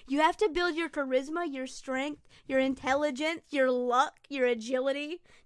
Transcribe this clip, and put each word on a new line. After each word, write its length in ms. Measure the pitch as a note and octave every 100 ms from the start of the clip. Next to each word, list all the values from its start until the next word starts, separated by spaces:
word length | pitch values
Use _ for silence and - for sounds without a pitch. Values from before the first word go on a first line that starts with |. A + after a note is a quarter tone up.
| -
You 120 | C#4
have 140 | D#4 F4+
to 120 | G#4+
build 260 | D4+ F4 D#4+
your 140 | E4
charisma, 640 | D4+ C4+ C4 C#4 E4 F4
your 160 | C4+ B3+
strength, 600 | - - C4 C#4+ D4 - - -
your 120 | C4
intelligence, 840 | C4 C4+ B3+ C#4 D4+ B3 D#4 E4 -
your 220 | D4 C4
luck, 480 | B3+ B3 B3 D4 - -
your 160 | C#4 B3
agility 760 | A#3 A3 B3+ C4+ C#4 D4 E4+ - -